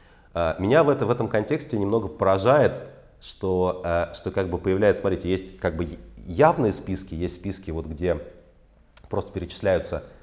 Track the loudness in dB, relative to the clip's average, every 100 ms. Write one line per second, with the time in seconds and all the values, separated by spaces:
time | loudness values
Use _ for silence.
0 | -20 -20 _ -2 -2 0 4 4 4 2
1 | 2 0 0 0 0 -4 -2 -2 0 0
2 | -2 0 2 4 6 6 4 2 -12 -20
3 | -20 _ -18 -6 -2 0 0 -2 -2 0
4 | -2 -6 -6 -2 -2 -2 0 4 4 4
5 | 0 -2 -2 -2 -4 -6 -4 -2 -6 -8
6 | -16 -18 -6 4 4 4 0 0 -4 -6
7 | -6 -6 -6 -6 -10 -10 -8 -8 -8 -4
8 | 0 0 -4 -20 -20 _ _ _ _ -20
9 | -6 -6 -4 -6 -8 -2 2 2 0 -8
10 | -8 -20